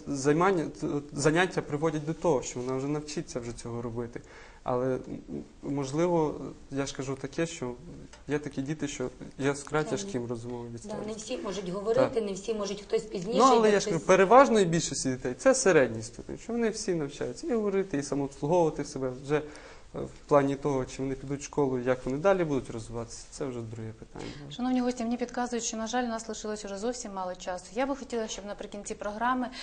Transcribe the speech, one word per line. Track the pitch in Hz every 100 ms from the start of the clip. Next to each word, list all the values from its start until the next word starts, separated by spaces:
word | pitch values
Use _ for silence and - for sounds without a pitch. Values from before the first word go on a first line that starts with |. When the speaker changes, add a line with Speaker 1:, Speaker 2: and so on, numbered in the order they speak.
| -
Speaker 1:
займання, | 139 143 156 190 180 143 -
т-, | 151
от | 147 143
заняття | 147 151 165 180 170
приводять | - 147 160 151 147
до |
того, | 160 175 127
що | - 127
вона | 123 131
вже | 143
навчиться | 151 151 180 - 123
вже | 117
цього | 117 120 120
робити. | 120 117 117 113 - - - -
Але, | - 123 131 127
м, | - - - 143 - -
можливо, | - 143 131 151 175 170 151 - 131 - -
я | 139 135
ж | -
кажу | 131 135
таке, | 135 - 165
що | - 123 120 - - - - -
є | 147
такі | 147 139
діти, | 135 156 143
що | - 127 - - -
я | 139
вкрай | 143 - 151
Speaker 2:
Так. | 151
Speaker 1:
тяжким | 135 - 127 117
розумовим | 117 120 120 120
Speaker 2:
Да, | 117
Speaker 1:
відставлю. | 208 208 214
Speaker 2:
не |
всі | 220 - 247
можуть | 226 185 180
говорити, | 196 208 247 254 233
Speaker 1:
Так. |
Speaker 2:
не | 202
всі | 185 -
можуть, | 214 202 202
хтось | - 220
пізніше | 220 208 185 208
Speaker 1:
Ну, | 262
але | 233
Speaker 2:
йде, | 214
Speaker 1:
я | 196
ж | -
кажу, | 165
Speaker 2:
хтось | -
Speaker 1:
переважної | 185 185 247 247 220 175
більшості | 165 - 139 131
дітей | 127 127 127
це | 269 -
середній | 190 160 120 113
ступінь, | 110 - - 135
що | -
вони | 233 220
всі | 220 - 170
навчаються | 139 - 127 127 330
і |
говорити, | 226 208 190 190 143
і |
самообслуговувати | 139 139 139 - 143 180 160 151 143
себе. | 135 131 127
Вже, | 139 147 151 - - - - 139
е, |
в | 135 - -
плані | 147 139 139
того, | 147 135 127
чи | -
вони | 135 131
підуть | 135 139
в |
школу, | - - 139 127
як | 123 127 139
вони | 139
далі | 196 190
будуть | 160 135 113
розвиватися, | 117 110 117 117 - -
це | - 139
вже | 123
друге | 113 113 110 107
питання. | - - 117 131 143
Speaker 3:
Шановні | 185 254 254
гості, | 247 247
мені | 226 247
підказують, | 240 247 240 233 -
що, | 220
на | 220
жаль, | 247
у | 240
нас | 226 220
лишилось | 214 214 208 196
уже | 196
зовсім | 233 240 208
мало | 190 185 180
часу. | 190 180 -
Я | 233 269
би | 277
хотіла, | 226 233 220
щоб | - 202
наприкінці | 202 202 208 196 214
програми, | 208 208 240 254 240 -